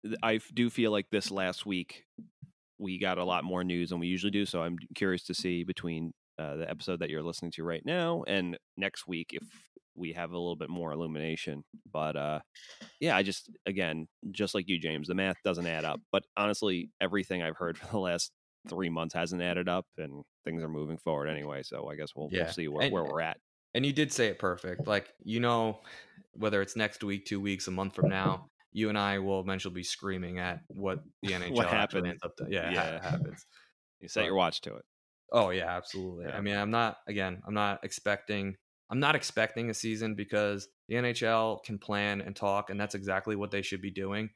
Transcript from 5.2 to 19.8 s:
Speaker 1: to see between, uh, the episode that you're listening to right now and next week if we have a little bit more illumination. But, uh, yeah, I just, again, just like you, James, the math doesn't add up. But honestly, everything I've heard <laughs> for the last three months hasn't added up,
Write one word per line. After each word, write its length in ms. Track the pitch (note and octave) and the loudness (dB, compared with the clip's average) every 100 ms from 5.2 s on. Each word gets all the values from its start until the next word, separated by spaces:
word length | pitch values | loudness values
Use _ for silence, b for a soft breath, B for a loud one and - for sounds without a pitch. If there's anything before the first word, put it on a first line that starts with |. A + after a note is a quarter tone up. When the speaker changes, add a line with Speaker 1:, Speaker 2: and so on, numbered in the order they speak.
Speaker 1:
to 100 | - | -2
see 300 | F2+ F#2 F2 | -2 0 0
between, 480 | F2+ F2+ F2 D#2+ E2 - _ - | -2 -4 -4 -4 -4 -8 _ -10
uh, 180 | D#2 D2 | -6 -4
the 140 | E2 | -6
episode 300 | D#2+ - F2 | -6 -4 -2
that 100 | E2 | -2
you're 120 | D#2 | -4
listening 300 | E2 E2+ E2+ | -4 -6 -8
to 120 | D#2+ | -6
right 200 | E2 E2 B2 | -4 -4 -2
now 380 | F3 E3 E3+ - | 0 0 0 0
and 300 | G2 F2+ E2+ _ - | 0 0 -4 _ -4
next 300 | G2 - - | -4 -4 -6
week 240 | E2+ E2 | -6 -4
if 100 | - - - - - _ - | -8 -10 -20 -20 -20 _ -10
we 160 | E2+ | -8
have 180 | E2+ E2+ | -6 -6
a 60 | F2 | -4
little 180 | F2 D#2+ | -4 -4
bit 140 | E2 | -6
more 220 | F2 E2 | -4 -4
illumination. 720 | D2+ E2 D#2 D#2+ D#2+ - C#2+ - - - | -4 -4 -2 -2 -4 -4 -8 -12 -20 -8
But, 260 | D#2 D#2 D2 | -2 -2 -2
uh, 240 | D2 D2+ - B B B B B | -2 -4 -6 B B B B B
yeah, 160 | D#3+ G2 | 2 4
I 60 | |
just, 260 | G2 F#2+ - - - | 2 -2 -10 -8 -4
again, 420 | G2 F2 D#2+ D#2+ _ - | 0 0 -2 -6 _ -12
just 220 | F#2 G2+ | -2 0
like 140 | G#2 F2+ | 0 0
you, 100 | F2+ | 0
James, 280 | D#2+ D#2 D2+ | 0 -2 -2
the 60 | F#2 | 0
math 220 | F#2+ F2+ | 0 0
doesn't 220 | G2+ E2+ F2 | 0 0 0
add 180 | D#2+ D#2 | 0 -2
up. 140 | D2 _ | -4 _
But 120 | G2 - - | 0 0 0
honestly, 540 | G#2 G#2 G#2+ F2+ E2+ _ | 2 4 2 0 -2 _
everything 420 | F#2+ G2+ F#2 F2+ | 2 2 0 0
I've 140 | E2 D#2+ | 0 -2
heard 200 | E2+ E2 | -4 -4
<laughs> 20 | |
for 60 | - | -4
the 100 | G#2+ | 0
last 320 | F#2 F2 - _ _ _ - | 0 0 -2 _ _ _ -8
three 220 | F2+ F2+ | -2 0
months 240 | E2 E2 | 0 -2
hasn't 280 | E2+ E2+ F2+ | -2 -2 0
added 260 | F2 F2 F2+ | 0 0 2
up, 180 | F2+ | 0